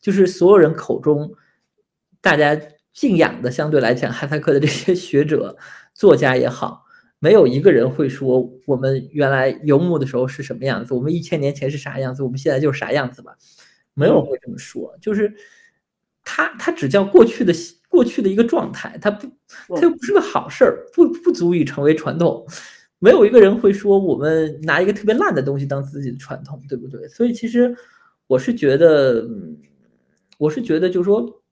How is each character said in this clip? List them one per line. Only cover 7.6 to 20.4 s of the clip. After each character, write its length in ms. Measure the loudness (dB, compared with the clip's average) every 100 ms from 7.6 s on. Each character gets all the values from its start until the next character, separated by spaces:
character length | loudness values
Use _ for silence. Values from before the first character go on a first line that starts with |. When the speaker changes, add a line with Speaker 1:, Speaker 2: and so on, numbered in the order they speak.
Speaker 1:
个 100 | 4
人 180 | 4 0
会 180 | -2 -4
说 440 | -4 -2 -2 -2 -10 -6
我 100 | -4
们 340 | -2 -4 -6
原 180 | -2 0
来 260 | 2 0 -2
游 160 | 2 2
牧 180 | 2 -2
的 80 | -2
时 100 | -4
候 100 | -4
是 160 | -6
什 120 | -14 -8
么 100 | -6
样 180 | -6 -6
子， 80 |
我 60 | -6
们 120 | -4
一 100 | -6
千 180 | -4 -4
年 160 | -4 -4
前 160 | -8
是 60 | -8
啥 220 | -10 -8
样 140 | -8
子， 80 | -6
我 60 | -8
们 100 | -4
现 140 | -4
在 80 | -2
就 120 | -2
是 60 | -4
啥 140 | -4
样 180 | -4 -4
子 120 | -12
吧。 100 | -20 _ _ _ _ _ _
没 120 | -2 2
有 100 | 2
人 100 | 0
会 120 | -8
这 80 | -10
么 60 | -16
说， 340 | -14 -14 -14
Speaker 2:
嗯。 60 | -10
Speaker 1:
就 120 | -6
是 200 | -2 -4 -6 -20 _ _ _ _ _ _ _
他， 260 | -10 -4 -6 -4
他 120 | -6
只 160 | -4 0
叫 160 | 0
过 220 | 4 6 6
去 180 | 2
的， 80 | -2 -2 -6 _ _
过 160 | 0 2
去 160 | -2
的 80 | -2
一 60 | 0
个 80 |
状 280 | 0 -2 -4
态， 240 | -10 -14 -6
他 80 | -6
不， 160 | -6 -16
Speaker 2:
对。 520 | _ _ -20 -10 0
Speaker 1:
他 40 |
又 80 | 0
不 140 | 0
是 100 | 0
个 80 | 0
好 260 | 0 -6